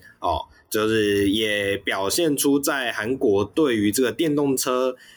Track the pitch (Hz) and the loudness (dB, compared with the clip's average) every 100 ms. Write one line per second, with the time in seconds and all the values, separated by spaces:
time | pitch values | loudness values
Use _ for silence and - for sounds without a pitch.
0 | - - 92 78 - - - 107 107 110 | -18 -8 -4 -4 -6 -18 -6 -2 0 2
1 | 104 101 101 107 107 104 98 98 123 104 | 2 2 2 2 0 0 -2 -4 -4 -4
2 | 98 - 165 139 143 143 143 143 120 110 | -2 0 0 0 0 0 0 -2 -4 -4
3 | 107 135 127 98 104 - 151 113 104 104 | -4 -2 0 0 0 0 2 2 0 2
4 | 123 147 165 147 143 127 135 127 131 127 | 0 0 0 0 0 0 0 0 0 -4
5 | - | -12